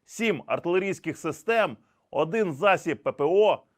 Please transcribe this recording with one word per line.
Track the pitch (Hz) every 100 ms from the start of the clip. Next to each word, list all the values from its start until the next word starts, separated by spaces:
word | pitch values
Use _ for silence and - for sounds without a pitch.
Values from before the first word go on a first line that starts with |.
| _
сім | - 226 165 -
артилерійських | 123 170 185 196 185 165 143
систем, | 165 143 - 226 190 110 _ _ _
один | 135 160 220 196
засіб | 135 196 185 - 131
П | -
П | 127
О, | 143 190 208 127 -